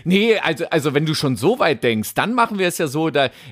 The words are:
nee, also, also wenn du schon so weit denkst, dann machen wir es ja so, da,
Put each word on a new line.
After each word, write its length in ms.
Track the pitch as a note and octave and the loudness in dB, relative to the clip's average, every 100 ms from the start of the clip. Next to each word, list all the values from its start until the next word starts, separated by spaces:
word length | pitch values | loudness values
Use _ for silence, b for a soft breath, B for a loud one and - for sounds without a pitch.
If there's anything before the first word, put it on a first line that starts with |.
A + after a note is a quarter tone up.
nee, 360 | D#3+ F#3+ A3+ G3+ | 0 2 4 2
also, 260 | C#3+ E3 E3+ | 0 -4 -2
also 240 | E3 C#3+ C#3 | 0 2 0
wenn 100 | D#3 | 0
du 80 | |
schon 220 | D#3 C#3+ A2+ | -2 -2 0
so 240 | C#3+ B3+ | 0 2
weit 240 | E3+ C#3 | 0 2
denkst, 320 | B2 A2 G#2 - | 0 0 -2 -2
dann 180 | F#3+ | -2
machen 240 | B3 A3+ G3+ | 0 -2 0
wir 100 | F3+ | -2
es 120 | - | -2
ja 80 | D#3+ | -4
so, 240 | C#3+ D#3+ | -2 0
da, 180 | C#3+ C3 B C3+ | 0 -2 B -12